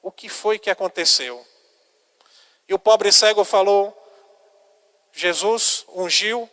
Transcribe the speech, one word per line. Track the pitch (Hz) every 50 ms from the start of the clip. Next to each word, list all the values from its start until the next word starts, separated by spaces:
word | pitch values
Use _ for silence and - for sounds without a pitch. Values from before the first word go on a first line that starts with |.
"O | _ 185
que | - - -
foi | 214 - - - 208 220 208
que | - 208
aconteceu?" | 190 - 196 180 - - 170 160 - - 135 123 123 120 120 _ _ _ _ _ _ _ _ _ _ _ _ _ _ _ _ _ _ _ _ _ _ _ _
E | _ 190
o | 190
pobre | _ 214 220 214 214 208 190
cego | - 220 214 214 208 196
falou: | - - 202 190 196 202 202 196 202 214 - - - _ _ _ _ _ _ _ _ _ _ _ _ _ _ _ _ _ _ _ _ _
"Jesus | - - 180 170 160 175 202 226 233 214 - - - - -
ungiu | - 185 185 175 170 - 202 214 226 240 233 226